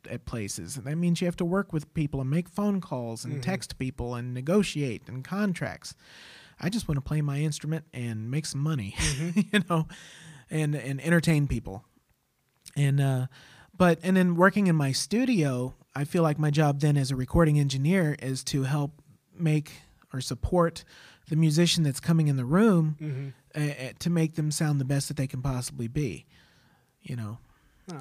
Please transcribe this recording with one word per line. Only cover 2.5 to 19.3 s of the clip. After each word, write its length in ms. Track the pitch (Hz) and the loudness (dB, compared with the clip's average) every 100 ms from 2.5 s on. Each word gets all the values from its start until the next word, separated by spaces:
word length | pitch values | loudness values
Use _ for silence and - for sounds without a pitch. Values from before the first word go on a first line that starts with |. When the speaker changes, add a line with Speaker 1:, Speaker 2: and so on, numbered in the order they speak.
| - 208 196 | -2 -2 -2
Speaker 1:
calls 440 | - 131 117 117 | -4 -6 -6 -8
and 100 | 165 | -8
Speaker 2:
Mm-hmm. 80 | 147 | -6
Speaker 1:
text 360 | 123 147 - - | -4 -4 -6 -6
people 360 | 131 - 123 | -6 -6 -6
and 180 | 120 123 | -6 -6
negotiate 680 | 123 139 208 185 151 139 104 - | -6 0 2 2 -2 -4 -6 -10
and 160 | 120 | -12
contracts. 720 | - 190 208 170 117 - - - - - - - - - | -6 -2 -2 -2 -6 -8 -16 -20 -20 -20 -20 -20 -20 -6
I 80 | 175 | -4
just 180 | 220 - | -4 -2
wanna 140 | 139 | -4
play 180 | - 151 | -2 -2
my 200 | 147 139 | 0 -2
instrument 440 | 156 147 151 160 - | -2 -4 -6 -6 -8
and 380 | 123 120 110 113 | -8 -6 -6 -4
make 160 | 143 156 | -4 -4
some 160 | 139 | -4
money, 320 | 151 151 110 - | -2 -2 -4 -4
<laughs> 20 | |
Speaker 2:
Mm-hmm. 420 | 160 139 170 202 - | -4 -2 -2 0 0
Speaker 1:
you 100 | 208 - | 0 2
know, 180 | 165 156 - - - - 147 - | 0 -2 -8 -20 -20 -20 -20 -6
and, 240 | 156 151 | -2 -2
and 260 | 147 120 139 | -2 -4 -4
entertain 460 | 147 170 170 151 143 | 2 4 6 4 2
people. 380 | 120 - 95 _ _ _ _ _ _ _ _ - 147 | -2 -6 -12 _ _ _ _ _ _ _ _ -8 0
And, 240 | 143 139 | 2 2
uh, 260 | 135 131 131 - - - - - | 2 0 -4 -10 -20 -20 -10 2
but, 220 | 180 165 | 4 4
and 140 | 185 190 | 4 4
then 180 | 180 | 4
working 320 | 170 190 214 190 | 6 6 6 4
in 100 | 160 | 4
my 160 | 139 | 2
studio, 800 | 127 - 214 262 214 143 123 127 - _ | -2 0 0 2 2 2 0 -4 -8 _
I 100 | 135 | -6
feel 180 | 147 180 | -2 2
like 160 | 160 151 | 2 2
my 120 | 151 | 2
job 300 | 143 147 143 | 4 2 4
then 160 | 147 147 | 2 2
as 140 | 131 | 2
a 60 | 131 | -2
recording 420 | 127 170 160 147 | 2 4 6 4
engineer 560 | 139 135 147 196 156 143 | 2 2 2 2 2 -2
is 220 | 127 131 | -4 -6
to 180 | - 143 | -2 -2
help 300 | 131 151 143 - _ - _ | 0 -2 -2 -8 _ -20 _